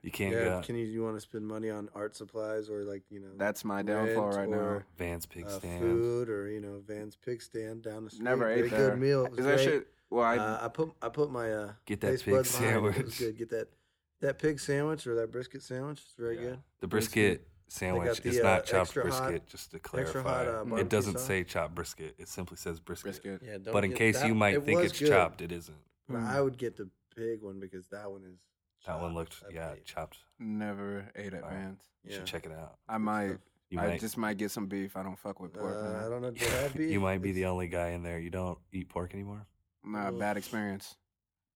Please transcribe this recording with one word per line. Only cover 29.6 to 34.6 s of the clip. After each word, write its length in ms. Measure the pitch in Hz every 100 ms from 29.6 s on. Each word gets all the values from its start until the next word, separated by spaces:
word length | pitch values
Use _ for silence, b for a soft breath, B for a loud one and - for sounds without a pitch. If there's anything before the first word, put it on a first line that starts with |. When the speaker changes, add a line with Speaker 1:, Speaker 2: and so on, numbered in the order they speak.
| 80
Speaker 2:
pig. 100 | 73
Speaker 1:
chopped. 340 | - - 80 - _ -
Speaker 3:
Never 720 | 113 107 107 101 101 101 98 -
ate 180 | 101
at 80 | 92
Speaker 1:
All 60 | 80
right. 80 | 95
Speaker 3:
Vans. 240 | 95 98 _ _
Speaker 1:
You 60 | -
should 80 | 98
Speaker 2:
Yeah. 40 | 92
Speaker 1:
check 200 | 85 82
it 60 |
out. 260 | 80 80 - -
Speaker 3:
I 60 |
Speaker 2:
Good 40 | 113
Speaker 3:
might. 280 | 107 107 101
Speaker 2:
stuff. 120 | - _ _ -
Speaker 1:
You 80 | 87
Speaker 3:
I 60 | 101
Speaker 1:
might. 120 | 85
Speaker 3:
just 160 | 110 120
might 220 | 107 101
get 120 | 104
some 140 | 120